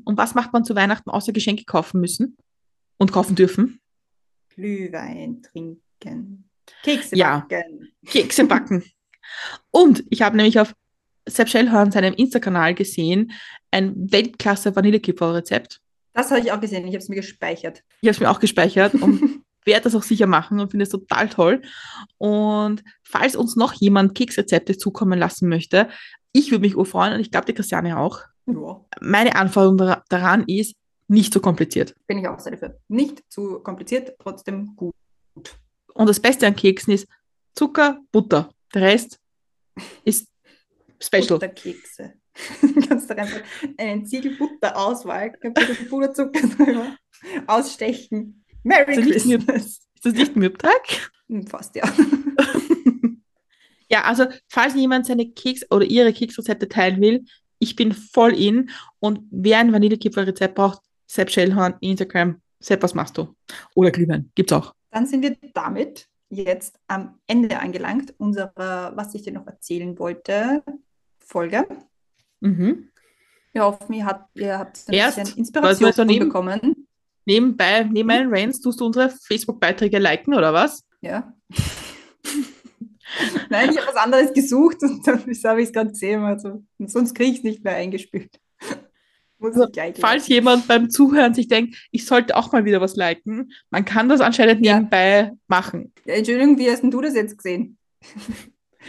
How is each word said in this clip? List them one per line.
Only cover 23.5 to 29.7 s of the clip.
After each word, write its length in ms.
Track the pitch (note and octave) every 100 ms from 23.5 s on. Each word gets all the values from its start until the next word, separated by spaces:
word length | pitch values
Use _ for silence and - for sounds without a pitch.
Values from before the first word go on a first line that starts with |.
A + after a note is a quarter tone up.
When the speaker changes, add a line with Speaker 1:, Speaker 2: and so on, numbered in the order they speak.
| A3+
Speaker 1:
noch 160 | B3
jemand 420 | - G3+ G3 G3 G3
Keksrezepte 600 | B3 - G3+ E3+ - F#3+
zukommen 420 | G3+ - F#3+ F3+
lassen 300 | E3+ - F3+
möchte, 400 | E3 - F#3 A#3 - - - _
ich 200 | C4 C#4+
würde 100 | A3
mich 160 | G3+ F#3+
urfreuen 360 | F#3+ F#3 G3
und 60 | G#3+
ich 100 | A3+
glaube, 140 | - -
die 80 |
Christiane 440 | A#3+ G3 F3 E3+ E3
auch. 220 | D#3+ - - _ -
Speaker 2:
Ja. 360 | E3+ D#3 F#3+ - -
Speaker 1:
Meine 340 | - G3+ A#3+ -
Anforderung 420 | F#3+ G3+ F#3+